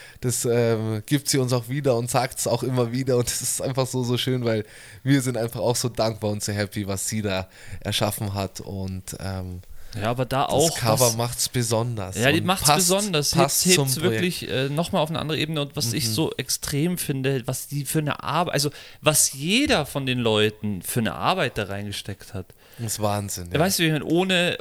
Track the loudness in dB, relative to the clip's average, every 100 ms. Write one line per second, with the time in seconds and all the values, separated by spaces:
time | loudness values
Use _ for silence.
0 | -20 -6 -2 0 2 4 4 2 0 -4
1 | 0 0 2 0 2 0 -2 0 2 2
2 | 2 0 0 -2 0 0 0 0 0 0
3 | 2 2 0 -2 -4 -4 -2 0 0 -2
4 | 0 0 0 0 0 -2 -4 -14 -20 -6
5 | 2 2 2 -2 -4 0 2 2 0 0
6 | 0 0 -2 -2 -2 -2 -2 -2 -4 -4
7 | -2 -2 0 -2 -4 -12 -14 -8 -4 0
8 | 0 0 -4 -4 -4 -6 -8 -8 -6 -8
9 | -10 -10 -8 -6 -8 -10 -12 -14 -12 -6
10 | -4 -2 -2 0 2 4 2 2 2 6
11 | 4 4 -2 -2 -2 -2 0 0 0 -4
12 | -4 2 4 4 2 2 4 4 4 2
13 | 2 0 2 2 4 4 4 4 4 2
14 | 2 2 0 -2 -4 -2 0 -2 0 0
15 | 0 -2 -2 -2 -2 -2 -4 -2 -2 0
16 | 0 0 0 -2 -4 -4 -2 0 0 0
17 | -2 -2 0 0 -2 -6 -4 -6 -2 0
18 | 0 -2 -2 0 0 0 -2 -6 -14 -2
19 | 2 4 2 0 2 2 4 2 0 -2
20 | 0 2 4 4 4 2 -4 -4 -4 -2
21 | -2 0 0 0 0 -2 -4 -6 -8 -8
22 | -10 -12 -10 -10 -10 -16 -20 -10 -6 -2
23 | 0 0 -4 -8 -2 0 2 2 2 2
24 | 0 2 2 2 0 -2